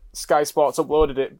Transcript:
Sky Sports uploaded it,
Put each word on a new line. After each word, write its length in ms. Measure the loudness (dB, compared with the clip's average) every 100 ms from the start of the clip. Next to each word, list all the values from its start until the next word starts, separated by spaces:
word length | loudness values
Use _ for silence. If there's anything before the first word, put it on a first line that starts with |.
| -16
Sky 300 | -16 -2 0
Sports 340 | 0 0 0 0
uploaded 400 | -2 2 2 0
it, 180 | -6 -8